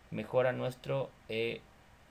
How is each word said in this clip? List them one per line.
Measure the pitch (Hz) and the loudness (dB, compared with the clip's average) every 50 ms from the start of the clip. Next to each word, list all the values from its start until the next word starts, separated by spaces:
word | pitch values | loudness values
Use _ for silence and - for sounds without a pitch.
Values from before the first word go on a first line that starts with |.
| - - | -14 -8
mejora | - 107 107 - - 127 127 127 123 | -6 -6 -4 2 4 4 4 4 2
nuestro, | 123 123 127 127 - - 139 135 139 131 - - - - - | 0 -2 -4 -4 -4 -4 -2 -2 -2 -2 -4 -8 -12 -10 -4
eh, | 113 113 117 117 110 104 - - - - - - - - - - | -2 -2 0 -2 -2 -6 -10 -16 -20 -20 -20 -20 -20 -20 -20 -20